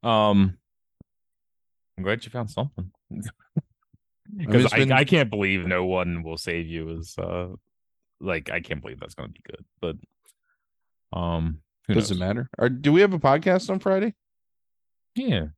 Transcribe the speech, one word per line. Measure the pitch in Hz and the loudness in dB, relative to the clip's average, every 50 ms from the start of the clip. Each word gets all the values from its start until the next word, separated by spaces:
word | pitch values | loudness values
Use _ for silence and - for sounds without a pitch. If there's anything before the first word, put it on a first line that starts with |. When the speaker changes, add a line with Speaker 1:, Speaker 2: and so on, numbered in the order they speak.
| - 117 | 2 2
Speaker 1:
Um, | 113 110 107 107 101 101 98 95 92 _ _ _ _ _ _ _ _ _ - _ _ _ _ _ _ _ _ _ _ _ _ _ _ _ _ _ _ - | 4 4 6 6 6 6 6 4 2 _ _ _ _ _ _ _ _ _ -20 _ _ _ _ _ _ _ _ _ _ _ _ _ _ _ _ _ _ -8
I'm | 92 | -2
glad | 95 107 117 - | -2 -2 -2 -4
you | 113 | -10
found | - 127 117 107 | -8 -6 -6 -6
something. | - - 113 143 _ - 92 92 _ _ _ _ | -4 -4 -4 -4 _ -8 -12 -12 _ _ _ _
<laughs> | |
'Cause | - - 107 113 - _ _ _ _ - - _ _ _ _ _ _ _ _ _ _ _ _ - 208 202 170 - | -12 -10 -10 -12 -14 _ _ _ _ -6 -6 _ _ _ _ _ _ _ _ _ _ _ _ -18 -12 -10 -4 2
Speaker 2:
I | |
mean, | 104 123 127 | 4 4 4
it's | 127 - | 4 4
Speaker 1:
I, | 113 | 2
Speaker 2:
been | 135 135 | 4 4
Speaker 1:
I | 131 131 143 | 4 4 4
can't | 135 185 165 143 113 | 4 4 4 4 2
believe | 110 104 101 95 95 95 87 | 0 0 0 0 0 0 0
No | 92 90 90 92 | 0 0 0 0
One | 92 92 92 90 87 87 85 82 | 0 0 0 0 0 -2 -4 -4
Will | 80 82 82 | -8 -10 -8
Save | - - 85 85 85 80 | -6 -6 -4 -4 -4 -6
You | 82 82 80 80 82 82 | -8 -8 -8 -8 -8 -10
is, | 82 87 - - | -10 -12 -10 -8
uh, | 90 90 90 90 90 90 92 - _ _ _ _ _ _ _ _ _ _ _ _ | -6 -6 -4 -6 -6 -8 -10 -16 _ _ _ _ _ _ _ _ _ _ _ _
like, | - 95 87 82 69 - | -6 -4 -4 -4 -4 -4
I | - 87 | -6 -6
can't | 85 - - 73 | -6 -6 -10 -10
believe | 65 - - - | -8 -12 -14 -14
that's | - - - | -16 -18 -14
gonna | - 69 - | -14 -14 -14
be | 85 _ _ | -14 _ _
good. | - - - - _ _ _ | -20 -20 -20 -20 _ _ _
But, | - 87 - 107 - _ _ _ _ _ _ _ _ _ _ _ _ _ _ _ _ _ _ _ _ _ - 87 | -8 -8 -8 -8 -14 _ _ _ _ _ _ _ _ _ _ _ _ _ _ _ _ _ _ _ _ _ -6 -4
um, | 87 85 85 82 82 82 78 76 _ _ _ _ _ - | -4 -2 -2 -2 -2 -2 -4 -6 _ _ _ _ _ 0
who | 107 | 0
Speaker 2:
Does | 110 107 101 | 0 2 0
it | 98 | -2
Speaker 1:
knows? | 90 | -2
Speaker 2:
matter? | 90 95 104 120 127 127 - - | -2 -2 -4 -4 -6 -10 -4 0
Are, | - 123 | 0 0
do | 131 123 143 143 147 | 0 0 2 4 6
we | 175 | 6
have | 202 202 185 | 6 6 4
a | 165 | 2
podcast | - 139 135 151 156 196 180 185 - - | 4 4 4 4 4 2 2 2 2 -2
on | 190 190 | -4 -2
Friday? | - 196 190 190 202 233 208 _ _ _ _ _ _ _ _ _ _ _ _ _ _ _ _ _ _ _ _ | 0 0 0 2 0 -2 -4 _ _ _ _ _ _ _ _ _ _ _ _ _ _ _ _ _ _ _ _
Speaker 1:
Yeah. | 220 269 254 160 95 80 76 78 | -4 -2 0 0 0 -2 -4 -10